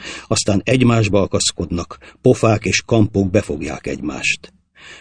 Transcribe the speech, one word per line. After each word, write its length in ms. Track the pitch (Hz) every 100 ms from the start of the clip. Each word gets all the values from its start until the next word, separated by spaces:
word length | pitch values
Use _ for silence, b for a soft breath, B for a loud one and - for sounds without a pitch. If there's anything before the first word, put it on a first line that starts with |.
| B B B
Aztán 340 | 101 - 101 -
egymásba 560 | 127 120 117 104 101
akaszkodnak, 960 | 92 95 - - 90 87 - - - -
pofák 440 | 127 123 113 104 92
és 160 | -
kampók 480 | - 113 101 98 98
befogják 580 | 87 - 73 73 69 71
egymást. 640 | 67 - 67 - - - _ _ B B B